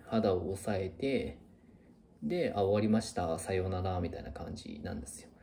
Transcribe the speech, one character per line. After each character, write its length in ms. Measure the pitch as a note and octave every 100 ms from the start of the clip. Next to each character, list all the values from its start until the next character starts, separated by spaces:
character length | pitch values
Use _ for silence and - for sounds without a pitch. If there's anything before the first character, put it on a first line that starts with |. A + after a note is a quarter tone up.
| -
肌 280 | A2+ G#2+
を 180 | F#2 F#2+
押 60 | F#2+
さ 200 | - G2
え 120 | F#2+
て、 480 | - C3+ B2+ - - - - - - - - - -
で、 280 | A2 F3 C3+ G2+
「あ、 80 |
終 100 | G2
わ 80 | G#2
り 60 | G#2+
ま 120 | A2
し 140 | A2
た、 240 | - E2+ E2
さ 160 | -
よ 140 | F#2+ F#2
う 20 |
な 120 | F#2
ら」 180 | F#2 F2+
み 80 | E2+
た 100 | -
い 40 |
な 80 | -
感 240 | - - -
じ 260 | - -
な 100 | -
ん 60 | -
で 80 | -
す 140 | -
よ。 80 | - -